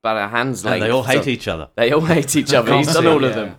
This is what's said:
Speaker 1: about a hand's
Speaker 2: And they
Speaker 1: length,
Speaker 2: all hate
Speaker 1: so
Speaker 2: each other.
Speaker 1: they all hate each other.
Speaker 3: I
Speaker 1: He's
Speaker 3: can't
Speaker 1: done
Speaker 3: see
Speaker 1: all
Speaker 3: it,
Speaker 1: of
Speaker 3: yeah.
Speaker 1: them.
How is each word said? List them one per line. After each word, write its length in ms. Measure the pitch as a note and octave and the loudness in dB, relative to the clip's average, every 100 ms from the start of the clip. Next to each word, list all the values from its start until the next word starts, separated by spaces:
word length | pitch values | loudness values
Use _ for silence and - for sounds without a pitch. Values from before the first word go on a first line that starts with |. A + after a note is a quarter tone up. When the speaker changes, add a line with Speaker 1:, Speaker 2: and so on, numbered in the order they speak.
Speaker 1:
about 220 | A2+ A2 | -2 -4
a 40 | G2+ | -2
hand's 360 | A#2 C3 A2 | -2 -2 -4
Speaker 2:
And 100 | G#2+ | -2
they 60 | F#2 | -2
Speaker 1:
length, 140 | G#2+ | 0
Speaker 2:
all 80 | C3 | 0
hate 220 | A#2+ C3+ | 2 0
Speaker 1:
so 60 | C3+ | 0
Speaker 2:
each 180 | A#2 G#2+ | -4 -4
other. 200 | D#2+ D2 | -6 -8
Speaker 1:
they 160 | - A#2+ | -2 2
all 80 | D3 | 2
hate 340 | D#3+ E3 C3 D3+ | 2 0 2 -2
each 180 | B2 | 2
other. 180 | C#3 A2+ | 2 2
Speaker 3:
I 40 | - | 2
Speaker 1:
He's 80 | - | 2
Speaker 3:
can't 80 | |
Speaker 1:
done 100 | - | 2
Speaker 3:
see 40 | D#3+ | 4
Speaker 1:
all 140 | D3+ | 4
Speaker 3:
it, 60 | C3 | 0
Speaker 1:
of 60 | A2 | -2
Speaker 3:
yeah. 80 | |
Speaker 1:
them. 120 | G2+ | -8